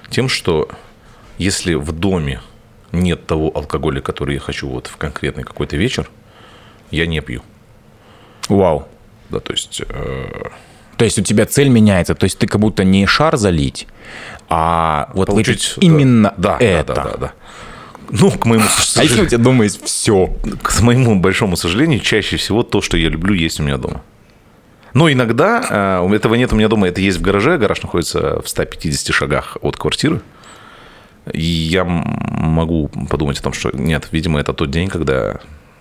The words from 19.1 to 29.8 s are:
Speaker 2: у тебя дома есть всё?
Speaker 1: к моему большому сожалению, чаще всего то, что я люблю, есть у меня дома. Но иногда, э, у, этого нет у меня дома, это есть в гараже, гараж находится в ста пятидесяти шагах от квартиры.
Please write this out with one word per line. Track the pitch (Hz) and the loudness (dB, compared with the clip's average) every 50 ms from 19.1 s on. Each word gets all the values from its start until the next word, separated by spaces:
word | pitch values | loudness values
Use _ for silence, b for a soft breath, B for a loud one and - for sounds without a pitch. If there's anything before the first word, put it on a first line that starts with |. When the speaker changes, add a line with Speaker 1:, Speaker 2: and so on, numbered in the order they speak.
| 120 113 - | 4 2 2
Speaker 2:
у | - | 2
тебя | 123 117 117 | 2 4 4
дома | 131 131 123 107 | 4 4 4 4
есть | 101 - - - | 2 0 -4 -8
всё? | - - - - 117 107 95 90 82 - - - 107 95 - - | -8 -6 -2 0 2 4 4 2 2 -2 -4 -6 -6 -6 -4 -4
Speaker 1:
к | - - - | -2 0 2
моему | 113 120 120 131 131 117 104 92 | 4 4 4 4 4 4 4 4
большому | 85 95 95 - 117 95 87 | 2 2 2 2 0 0 0
сожалению, | - - 85 87 113 156 170 135 95 | -2 -2 0 0 2 2 2 2 0
чаще | - - 117 107 92 - - | 0 0 0 0 0 0 -4
всего | 76 - - 98 117 113 | -4 -2 0 0 0 0
то, | - - 101 | 0 0 0
что | - - - | 0 0 0
я | 85 80 | 0 0
люблю, | 80 73 80 85 98 104 | 0 0 -2 -2 0 0
есть | 85 80 80 - - | 0 0 -2 -2 -2
у | 76 | -2
меня | 71 69 | -2 -2
дома. | 65 62 - - - - - _ _ _ _ _ _ _ _ _ _ _ _ B B B B B | -2 -4 -6 -8 -10 -12 -18 _ _ _ _ _ _ _ _ _ _ _ _ B B B B B
Но | 127 170 160 | 2 4 4
иногда, | 135 123 120 113 113 123 165 208 240 233 262 - - 104 98 98 95 90 | 4 2 2 2 2 2 2 2 2 0 -2 -2 0 0 0 2 2 2
э, | 87 | 2
у, | 92 | 2
этого | 104 104 - 113 113 | 2 2 2 2 2
нет | 120 127 - | 2 2 2
у | 117 | 2
меня | 107 107 | 2 2
дома, | 107 113 107 98 | 4 4 2 2
это | 90 87 98 | 2 0 0
есть | 95 101 90 82 | 0 0 0 0
в | |
гараже, | 82 98 95 101 107 151 180 147 | 0 2 2 2 2 2 2 2
гараж | 110 - - - - | 2 0 0 -2 -4
находится | - - 87 80 - - 80 80 76 76 76 | -4 -2 -2 -2 -2 -2 -2 -2 -2 -2 -4
в | - - | -6 -6
ста | - - 82 | -4 -4 -4
пятидесяти | - - - - 80 71 - - - | -4 -6 -6 -4 -4 -4 -4 -4 -2
шагах | - - 73 69 71 65 - - - - | -2 -2 0 0 -2 -2 -2 -6 -8 -6
от | - 71 - | -4 -4 -4
квартиры. | - | -2